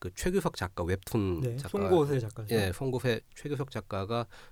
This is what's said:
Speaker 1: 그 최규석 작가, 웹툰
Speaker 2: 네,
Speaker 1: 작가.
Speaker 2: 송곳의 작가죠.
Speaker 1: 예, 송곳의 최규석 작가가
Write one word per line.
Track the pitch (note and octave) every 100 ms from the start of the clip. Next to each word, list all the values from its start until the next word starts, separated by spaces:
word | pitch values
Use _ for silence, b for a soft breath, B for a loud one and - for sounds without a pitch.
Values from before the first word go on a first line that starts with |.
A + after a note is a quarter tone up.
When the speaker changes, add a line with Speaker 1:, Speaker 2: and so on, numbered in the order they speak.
Speaker 1:
그 | F#2
최규석 | - F3+ F#3 D#3+ -
작가, | - -
웹툰 | F2 G2 - A2+ F#2+ E2
Speaker 2:
네, | B2 B2
Speaker 1:
작가. | C#3 G3+
Speaker 2:
송곳의 | G3 F3+ D3 C3+
작가죠. | A2 - G#2+
Speaker 1:
예, | A2+ F#2+
송곳의 | - C3+ B2 B2+ A2 - -
최규석 | D3 C#3+ C#3
작가가 | A#2 - G2 G2 A#2 A2+ B B